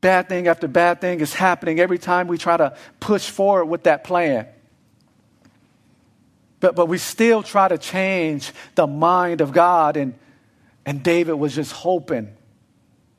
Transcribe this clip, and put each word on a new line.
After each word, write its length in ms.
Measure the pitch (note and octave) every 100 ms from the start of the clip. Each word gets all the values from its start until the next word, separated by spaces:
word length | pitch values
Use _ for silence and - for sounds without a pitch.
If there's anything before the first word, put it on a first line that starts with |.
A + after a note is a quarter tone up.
Bad 280 | F#3 F#3 F3+
thing 180 | F3+ F3
after 200 | E3 D#3
bad 320 | E3+ F3 F3
thing 200 | F#3 F3
is 120 | D3 -
happening 440 | F#3+ F3 E3+ D#3+
every 200 | F#3 F3
time 280 | F3+ F3+ F3+
we 120 | E3+
try 180 | F3+ E3+
to 180 | D3 - - _
push 300 | - G#3 -
forward 380 | - G3 G3 D#3+
with 160 | E3+
that 200 | F3 D3
plan. 440 | - F3 E3 B2 G#2+ _ _ _ _ _ _ _ _ _ _ _ _ _ _ _ _ _ _ _ _ _
But, 160 | F#3 E3+
but 120 | E3+
we 100 | F3
still 460 | - - A3+ A3
try 240 | G3 G3+ F#3+
to 100 | E3
change 760 | - F#3 F#3+ F#3+ D#3+ D3 - - -
the 140 | - D3+
mind 540 | C#3+ E3 F3+ F3+ E3
of 100 | C#3+
God, 460 | D3 E3+ F3 D3+ D3
and, 180 | C3+ A#2 _ _ _ _ _ _ -
and 160 | C#3+
David 320 | C#3+ E3+ E3 D#3
was 180 | D3
just 180 | C#3 C#3
hoping 640 | - E3+ F#3 C#3+ C3+ G#2+ G#2+ _ _ _ _ _ _ _